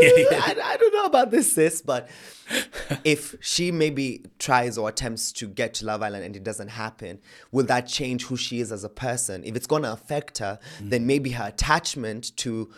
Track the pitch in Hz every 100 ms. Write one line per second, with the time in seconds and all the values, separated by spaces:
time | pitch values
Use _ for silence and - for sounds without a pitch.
0 | 494 494 523 - - - - 554 453 415
1 | 392 - 233 330 269 - 160 160 - 123
2 | - - - - - 254 - - - 139
3 | 156 147 - - - - 175 170 156 139
4 | 135 117 - _ - 127 123 113 107 110
5 | 123 113 - - 110 95 117 - 110 107
6 | 107 101 92 101 98 107 101 113 110 -
7 | 98 90 _ - - 127 123 123 123 -
8 | 131 123 - 127 - 120 113 107 104 -
9 | 127 123 - 95 - 113 - 151 135 110
10 | - 147 143 - 101 107 - - 101 123
11 | 117 143 131 123 104 - 143 156 - -
12 | 110 110 120 - 127 113 107